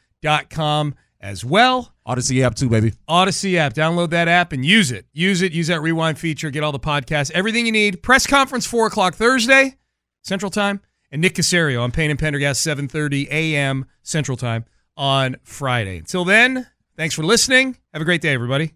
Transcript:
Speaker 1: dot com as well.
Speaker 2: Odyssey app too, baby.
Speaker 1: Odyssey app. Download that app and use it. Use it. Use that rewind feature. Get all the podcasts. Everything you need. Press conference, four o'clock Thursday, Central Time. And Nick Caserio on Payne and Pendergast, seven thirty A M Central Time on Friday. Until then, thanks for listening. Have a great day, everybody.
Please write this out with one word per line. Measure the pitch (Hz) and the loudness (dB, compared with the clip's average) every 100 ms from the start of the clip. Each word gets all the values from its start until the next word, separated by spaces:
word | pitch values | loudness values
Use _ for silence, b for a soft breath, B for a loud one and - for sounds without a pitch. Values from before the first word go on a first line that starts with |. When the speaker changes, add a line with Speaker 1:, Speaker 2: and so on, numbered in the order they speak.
| _ _ | _ _
Speaker 1:
dot | 151 151 - | -2 -2 -2
com | 156 151 151 151 - _ _ | -4 -2 0 -2 -6 _ _
as | 101 95 | -14 -10
well. | 120 196 254 254 240 _ | 0 2 4 2 -6 _
Speaker 2:
Odyssey | - 123 120 131 | -6 -4 0 2
app | 127 | 2
too, | 117 131 | 0 0
baby. | 113 113 - - | 2 0 -2 -2
Speaker 1:
Odyssey | 170 190 170 196 175 | 2 2 0 0 0
app. | 143 | 0
Download | 131 160 175 170 | 0 0 0 0
that | 170 170 | 0 4
app | 175 170 | 2 2
and | 135 | -2
use | 143 220 135 | 4 4 4
it. | 101 - | -4 -10
Use | 147 190 175 | -2 0 2
it. | 185 | 0
Use | 160 160 | 0 -2
that | 165 | 0
rewind | 160 165 160 147 | 0 0 0 -2
feature. | 165 151 156 | -4 -4 -6
Get | 147 | -4
all | 151 | -4
the | 135 | -4
podcasts. | 151 147 127 151 139 | -4 -4 -2 -4 -2
Everything | 170 214 226 233 | -2 -2 0 0
you | |
need. | 220 208 175 | 2 2 0
Press | - 262 - | 2 4 4
conference, | 285 269 254 - | 2 2 -2 -2
four | 233 220 | 0 0
o'clock | 214 180 | 2 0
Thursday, | - 233 262 233 269 269 - _ _ _ _ | 2 2 2 4 4 4 -2 _ _ _ _
Central | - 190 196 | -6 -4 -4
Time. | 208 202 202 _ _ - | -2 -2 -4 _ _ -10
And | 156 | 0
Nick | 180 | 0
Caserio | 180 - 175 151 120 | 0 0 2 0 0
on | 123 | -2
Payne | 127 151 | -2 -2
and | 139 | 0
Pendergast, | 156 143 143 131 | -2 -2 -2 -2
seven | 160 143 139 | -4 -4 -4
thirty | 151 151 139 139 | -4 -2 -2 -2
A | 151 160 147 | -2 -2 0
M | 139 135 123 _ | -2 -4 -8 _
Central | - 156 135 123 | -6 -4 -4 -4
Time | 120 113 - _ _ - | -4 -4 -8 _ _ -6
on | 139 135 131 - | 0 0 0 -6
Friday. | - - 135 120 95 87 | -16 -8 -2 -2 -4 -8
Until | 80 180 | -6 -4
then, | 180 214 254 254 240 _ _ - | 2 4 4 0 -8 _ _ -8
thanks | 160 | -6
for | - | -2
listening. | 160 233 - 254 262 247 _ | 2 2 4 2 2 -6 _
Have | 202 | -6
a | |
great | 170 175 | -2 0
day, | 160 | 0
everybody. | 131 120 135 160 | -2 0 -2 -4